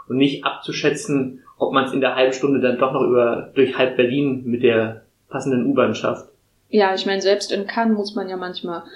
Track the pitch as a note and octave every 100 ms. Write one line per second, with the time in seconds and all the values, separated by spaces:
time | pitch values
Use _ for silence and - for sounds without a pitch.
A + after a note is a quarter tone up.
0 | - B2 C#3 - C#3 - - - D3 C#3
1 | - C#3 B2+ - - _ C#3 C#3 C3 C#3
2 | B2+ B2+ C3 - C#3+ C3 B2 A#2+ B2+ C3
3 | B2 B2 A#2+ A#2 - C3+ C3 - B2+ B2+
4 | A#2+ C#3+ C#3+ B2+ B2+ A#2+ B2 A2+ A2 A2
5 | - _ _ C#3 C#3 B2 A#2+ C3 A2+ A2
6 | - A#2 - _ _ _ _ G#3+ G3 F#3+
7 | G3+ G3 F#3 G3+ - G3+ G3+ A#3+ A3+ G#3
8 | G3+ G#3 F#3 F#3 F3+ F3+ F3 E3+ -